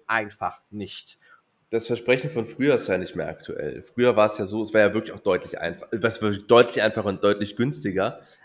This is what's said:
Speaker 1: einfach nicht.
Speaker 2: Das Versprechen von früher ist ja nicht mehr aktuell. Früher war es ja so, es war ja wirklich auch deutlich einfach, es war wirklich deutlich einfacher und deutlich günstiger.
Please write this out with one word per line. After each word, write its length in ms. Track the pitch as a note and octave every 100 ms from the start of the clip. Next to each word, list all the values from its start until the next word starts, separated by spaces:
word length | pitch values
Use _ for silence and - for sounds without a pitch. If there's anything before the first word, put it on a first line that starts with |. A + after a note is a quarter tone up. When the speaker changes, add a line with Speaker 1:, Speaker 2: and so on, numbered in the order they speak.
| -
Speaker 1:
einfach 540 | A2+ G#2 - F2+ - _
nicht. 480 | G#2 F#2+ - - - _ _ _ _ _
Speaker 2:
Das 180 | A2+ -
Versprechen 420 | A#2 - B2+ D3
von 160 | A#2+ A2
früher 300 | - C#3 B2
ist 120 | -
ja 100 | F#2
nicht 180 | F2+ E2+
mehr 140 | D#2
aktuell. 540 | D#2+ - - D2 - -
Früher 240 | - B2 G#2+
war 80 | G#2+
es 120 | G#2+
ja 80 | G2
so, 160 | G#2+
es 100 | G#2+
war 80 | A2
ja 120 | G#2
wirklich 200 | G#2+ A2
auch 60 | G2
deutlich 400 | - F2+ - -
einfach, 280 | E2 F2+ -
es 100 | A2+
war 280 | A#2 G#2+ G#2+
wirklich 180 | G2 -
deutlich 340 | A#2+ B2 -
einfacher 260 | G#2+ G#2 G2+
und 160 | F#2+
deutlich 320 | G2+ G2+ G#2 -
günstiger. 640 | A#2+ - G2+ F#2 G#2 - - _